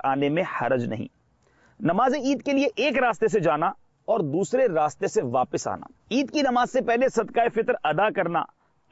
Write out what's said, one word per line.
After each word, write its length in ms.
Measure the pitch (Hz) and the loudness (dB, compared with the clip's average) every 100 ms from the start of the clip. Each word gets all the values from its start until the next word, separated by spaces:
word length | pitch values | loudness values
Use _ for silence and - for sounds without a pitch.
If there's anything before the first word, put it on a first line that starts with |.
आने 240 | 135 135 143 | 0 0 0
में 120 | 160 - | 0 -2
हरज 380 | - 120 131 120 | -2 0 0 -2
नहीं। 220 | 113 - _ _ _ _ _ _ - | -6 -10 _ _ _ _ _ _ -4
नमाज 340 | 156 190 254 285 | 0 2 2 2
ईद 260 | 262 277 | 0 -2
के 100 | 285 | 0
लिए 180 | 277 277 202 | 0 0 0
एक 200 | 285 262 | 0 2
रास्ते 300 | 247 202 220 | 0 0 0
से 120 | 196 | 2
जाना 340 | 160 151 180 - _ _ - | 2 2 -2 -4 _ _ -4
और 140 | 143 | -2
दूसरे 440 | 151 160 202 254 247 | 0 -2 0 2 2
रास्ते 400 | 156 151 - - | 2 0 -2 -2
से 140 | 214 | -2
वापस 460 | 131 127 131 170 113 | 0 0 0 -2 -4
आना। 180 | 90 - _ - | -8 -12 _ -4
ईद 180 | 247 262 | -2 -2
की 120 | 302 | 0
नमाज 260 | 269 240 247 | 0 0 0
से 120 | 262 | 0
पहले 260 | 233 233 262 | 0 2 2
सदका 380 | 226 208 233 233 | 0 0 0 0
फितर 260 | 220 240 240 | 0 -2 -2
अदा 260 | 151 156 214 | 0 2 2
करना 360 | 156 175 165 - _ _ _ - | 0 -2 -2 -4 _ _ _ -4